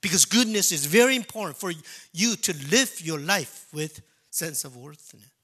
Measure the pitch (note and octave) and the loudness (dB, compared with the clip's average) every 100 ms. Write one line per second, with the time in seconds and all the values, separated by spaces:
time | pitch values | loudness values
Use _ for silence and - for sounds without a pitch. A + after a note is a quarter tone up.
0 | G3 F3 - A3 A#3 G#3+ F#3 D#3+ C#3+ F#3+ | 0 2 4 4 4 2 0 0 4 6
1 | B3 C4 G#3+ A3 F#3+ C#3 F#3+ E3 - - | 6 4 -2 -8 -8 -6 -8 -8 -12 -20
2 | - E3 A3+ G#3+ - D#3+ C#3 A3 C4 - | -14 -2 -2 0 -4 -4 2 2 2 -4
3 | D#3+ D#3 D3 G3 C#3+ - - D3+ D#3 - | -8 -6 0 -2 -2 -14 -14 -8 -8 -10
4 | - _ _ - E3 C#3+ C#3+ B2 C#3 D3 | -20 _ _ -8 -6 -8 -10 -14 -20 -20
5 | - A2 G#2+ _ | -20 -20 -20 _